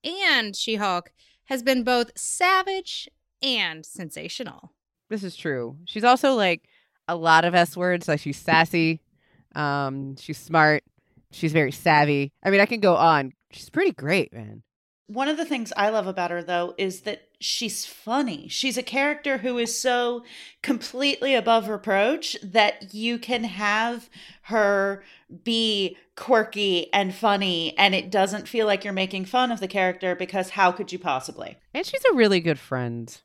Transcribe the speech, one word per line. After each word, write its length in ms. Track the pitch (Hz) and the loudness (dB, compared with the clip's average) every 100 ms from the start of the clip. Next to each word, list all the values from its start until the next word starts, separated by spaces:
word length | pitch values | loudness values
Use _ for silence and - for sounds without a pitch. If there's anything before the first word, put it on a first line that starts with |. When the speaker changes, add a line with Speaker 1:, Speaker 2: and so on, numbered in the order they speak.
Speaker 1:
and 500 | 320 370 381 269 214 | -8 -2 0 2 0
She-Hulk 580 | 196 - 214 202 175 - _ _ _ | -6 -4 -2 -2 -2 -6 _ _ _
has 180 | _ 262 | _ -4
been 200 | 240 254 | 0 0
both 280 | 233 247 233 | 2 0 0
savage 960 | - - - 359 381 381 381 359 - - _ _ _ | -6 -8 0 2 2 0 -4 -6 -12 -14 _ _ _
and 440 | 269 240 180 160 165 | -4 -2 -4 -6 -16
sensational. 880 | - 165 156 165 - 233 - - _ _ _ _ | -14 -12 -10 -12 -10 -10 -12 -20 _ _ _ _
Speaker 2:
This 160 | 214 | -8
is 100 | 190 | -8
true. 440 | - 165 135 117 143 175 | -8 -6 -4 -6 -10 -10
She's 180 | 220 | 2
also, 300 | 240 254 277 | 4 6 4
like, 340 | 254 190 170 _ _ _ _ - | 4 2 0 _ _ _ _ -8
a 80 | 170 | -2
lot 300 | 165 160 170 | 6 6 6
of 80 | |
S 200 | 175 175 | 4 2
words. 320 | 175 180 180 175 | 2 0 0 0
Like, 140 | 147 | -2
she's 160 | 151 139 | -2 -6
sassy, 640 | - 160 165 175 160 160 _ _ _ _ _ | 2 2 4 2 0 0 _ _ _ _ _
um, 600 | - 147 143 139 135 135 135 | -4 0 0 -2 -4 -8 -12
she's 200 | - 147 | -12 -12
smart, 480 | - 160 151 151 _ _ _ _ _ | 0 4 6 4 _ _ _ _ _
she's 240 | - 165 | -4 0
very 180 | 160 139 | 2 0
savvy. 600 | - 175 151 147 143 139 _ | 0 4 6 6 2 -2 _
I 80 | - | 2
mean, 100 | 196 | 4
I 60 | 208 | 4
can 140 | 233 | 4
go 160 | 196 170 | 4 6
on. 360 | 165 151 131 _ _ | 6 4 0 _ _
She's 200 | - - | -20 -8
pretty 220 | 302 381 | 0 0
great, 420 | 175 139 185 - | 0 -2 0 -2
man. 280 | 113 107 107 _ _ _ _ _ | -8 -16 -18 _ _ _ _ _
Speaker 3:
One 200 | 214 277 | -4 -2
of 120 | 311 | -2
the 80 | 330 | -4
things 260 | 269 226 - | -4 -4 -2
I 120 | 208 | 0
love 180 | 220 185 | 0 -2
about 240 | 190 175 | -4 -4
her, 100 | 175 | -4
though, 340 | 170 175 175 - | -4 -4 -4 -4
is 220 | 190 185 | -6 -6
that 220 | - - _ _ | -12 -12 _ _
she's 440 | - - 233 - | -6 -4 -6 -8
funny. 640 | - - - 262 262 151 - | -10 -14 -4 -2 -2 -6 -10
She's 320 | - 262 254 | -4 -4 -4
a 40 | |
character 560 | 247 254 285 294 285 262 | -4 -2 -2 -2 -4 -4
who 200 | 240 240 | -2 -2
is 180 | 233 - | -4 -2
so 460 | 262 247 240 240 240 - - _ | 0 0 -2 -4 -10 -20 -20 _
completely 720 | - 247 - 247 285 269 269 | -4 -4 -4 -2 0 0 2
above 320 | 254 220 226 202 | 2 4 2 2
reproach 680 | 208 214 196 220 320 - - | -6 0 2 2 0 -6 -10
that 500 | 202 214 208 - 196 | -2 2 2 0 -14
you 240 | 208 226 240 | -6 -4 -4
can 240 | 233 247 | -4 -4
have 680 | 220 185 208 214 233 240 - - - - | -4 -4 -2 0 -2 -4 -12 -20 -20 -20
her 600 | - 220 202 202 196 196 - _ _ 175 | -2 2 4 2 0 -4 -12 _ _ -10
be 540 | - 226 220 202 190 - _ | -2 0 0 0 -2 -6 _
quirky 760 | - - 240 220 202 202 175 - | -16 2 2 2 -2 0 0 0
and 200 | 202 190 | 0 0
funny, 640 | 185 220 202 196 170 165 - | 0 0 2 0 -2 -2 4
and 160 | 196 | 4
it 200 | 190 185 | 4 0
doesn't 340 | 196 190 202 - | 0 0 -2 -4
feel 220 | 233 214 | 0 2
like 160 | 196 | 0
you're 80 | 202 | -2
making 320 | 190 190 190 | -4 -4 -4
fun 260 | 185 254 254 | -2 0 0
of 80 | 226 | -2
the 80 | 190 | -4
character, 480 | 202 185 180 185 | 0 0 0 -4
because 360 | 180 180 190 185 | -4 -4 -4 -4
how 200 | - 185 | 2 2
could 220 | 185 180 | 2 -8
you 60 | 180 | -6
possibly? 560 | 185 131 - 123 - - _ | -4 -4 -6 -14 -16 -16 _
Speaker 2:
And 100 | 285 | -8
she's 200 | 381 539 | -6 0
a 100 | 523 | 2
really 240 | 302 220 190 | 4 4 4
good 220 | 165 143 | 0 -4
friend. 600 | - 131 120 117 113 - | -4 -6 -4 -8 -12 -18